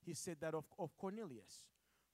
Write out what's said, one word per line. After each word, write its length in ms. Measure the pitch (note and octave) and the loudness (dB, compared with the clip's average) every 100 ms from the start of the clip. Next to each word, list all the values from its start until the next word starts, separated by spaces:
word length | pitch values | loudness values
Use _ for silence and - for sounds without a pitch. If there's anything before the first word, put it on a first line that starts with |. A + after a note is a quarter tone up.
He 140 | - | -2
said 260 | E3+ - D#3+ | 0 0 2
that 140 | D#3+ | 4
of, 100 | D#3 D3 - | 4 2 0
of 180 | E3 - | -2 0
Cornelius, 720 | F#3+ G#3+ G3+ A#2 F#2 - - _ _ _ _ | -2 0 -2 -6 -8 -12 -14 _ _ _ _